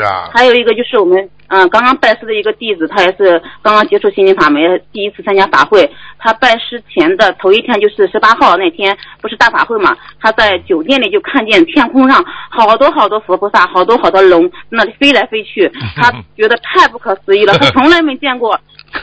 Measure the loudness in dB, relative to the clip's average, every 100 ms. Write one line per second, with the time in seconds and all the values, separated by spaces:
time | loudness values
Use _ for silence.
0 | -4 -4 -4 0 2 2 0 -2 -2 0
1 | 2 0 -2 _ -4 0 2 2 0 0
2 | 0 -2 -4 -4 -4 -4 -6 -6 -4 -2
3 | -2 0 2 0 -2 -6 0 2 2 0
4 | 0 0 2 2 2 2 0 -2 -6 -10
5 | -10 -8 -4 0 0 0 2 2 2 -2
6 | -20 -8 -4 -2 0 -2 -4 -14 -8 -2
7 | -2 0 0 0 0 0 0 -2 -2 0
8 | -2 0 0 2 2 2 -2 -2 -4 -4
9 | -10 -14 -10 -2 0 0 -2 -2 -2 -2
10 | -8 -6 -4 0 0 -2 -4 -4 -2 0
11 | 0 0 -2 -4 0 0 2 0 0 2
12 | 2 2 -2 -8 -8 0 2 2 2 2
13 | -2 -2 -4 -4 0 0 0 0 0 0
14 | 2 4 4 4 2 -4 -8 -4 -4 -2
15 | 0 0 -2 -6 -6 -2 -2 -4 -12 -2
16 | -2 -2 -10 -4 -2 -2 -2 0 0 -2
17 | -8 -6 -2 0 2 2 0 2 2 2
18 | 0 -4 -6 -4 -4 -4 _ -20 -16 -2